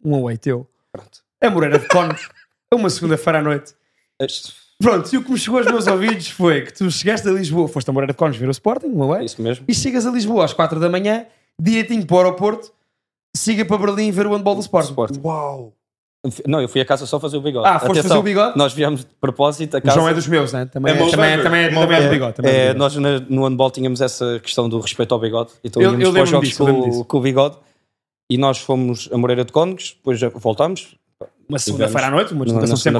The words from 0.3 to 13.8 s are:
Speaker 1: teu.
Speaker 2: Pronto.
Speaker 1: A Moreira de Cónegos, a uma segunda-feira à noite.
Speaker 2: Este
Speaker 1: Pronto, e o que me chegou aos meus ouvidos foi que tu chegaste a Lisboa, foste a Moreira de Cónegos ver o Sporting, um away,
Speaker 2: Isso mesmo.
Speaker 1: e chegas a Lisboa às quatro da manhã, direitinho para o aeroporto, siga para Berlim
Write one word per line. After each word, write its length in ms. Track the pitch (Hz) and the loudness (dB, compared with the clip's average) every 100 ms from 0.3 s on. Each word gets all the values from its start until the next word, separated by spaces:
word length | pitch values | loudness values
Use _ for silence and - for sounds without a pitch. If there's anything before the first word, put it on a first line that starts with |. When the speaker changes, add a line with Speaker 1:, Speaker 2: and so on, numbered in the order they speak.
| 113 | -4
Speaker 1:
teu. 320 | 147 123 131 _ _ | -4 -4 -8 _ _
Speaker 2:
Pronto. 280 | - - _ _ _ | -20 -20 _ _ _
Speaker 1:
A 80 | 240 | 0
Moreira 280 | 180 151 147 | 2 2 2
de 100 | - | 2
Cónegos, 400 | 180 170 156 - _ _ _ _ | 2 2 -4 -14 _ _ _ _
a 40 | 240 | 0
uma 120 | 196 | 0
segunda-feira 480 | - 165 156 170 160 | -2 0 0 2 0
à 40 | |
noite. 320 | 151 143 - _ _ _ _ - | 0 -2 -6 _ _ _ _ -6
Speaker 2:
Este 320 | 135 - - - _ - | -6 -6 -14 -20 _ 0
Speaker 1:
Pronto, 320 | 226 190 - | 2 2 0
e 40 | 262 | -2
o 80 | |
que 60 | - | -2
me 60 | 254 | -4
chegou 200 | - 247 | 0 0
aos 80 | 233 | 2
meus 160 | 233 196 | 2 2
ouvidos 420 | 190 214 208 160 | 2 0 -2 -6
foi 320 | - 175 143 | 0 2 2
que 100 | - | -2
tu 160 | - 185 | -4 -4
chegaste 360 | - 190 - 202 | -2 -2 0 0
a 60 | |
Lisboa, 340 | 190 170 170 160 | -2 0 0 0
foste 220 | 139 127 | -2 -2
a 40 | |
Moreira 180 | 135 135 | -2 -2
de 60 | - | 0
Cónegos 200 | 160 113 | -2 0
ver 100 | 131 | -4
o 20 | |
Sporting, 380 | 135 208 262 320 | -2 -2 -2 -4
um 140 | 196 | -2
away, 200 | 135 185 | 0 -2
Speaker 2:
Isso 160 | 240 - | -4 -6
mesmo. 240 | 113 123 135 | -6 -4 -2
Speaker 1:
e 80 | |
chegas 300 | 233 269 247 233 | -2 -2 -2 -2
a 40 | |
Lisboa 340 | 247 208 226 | -2 0 0
às 80 | 156 | 0
quatro 260 | - 160 160 | 0 -2 0
da 100 | 170 | -2
manhã, 340 | 185 202 226 233 _ _ - | 0 0 -2 -6 _ _ -4
direitinho 440 | 165 226 220 233 160 | 0 0 0 -4 2
para 80 | |
o 40 | 180 | 4
aeroporto, 520 | 180 180 202 220 - _ _ _ _ _ _ | 4 2 -2 -2 -10 _ _ _ _ _ _
siga 300 | - 214 220 | -6 -2 -2
para 140 | 190 | 0
Berlim 320 | 208 | 0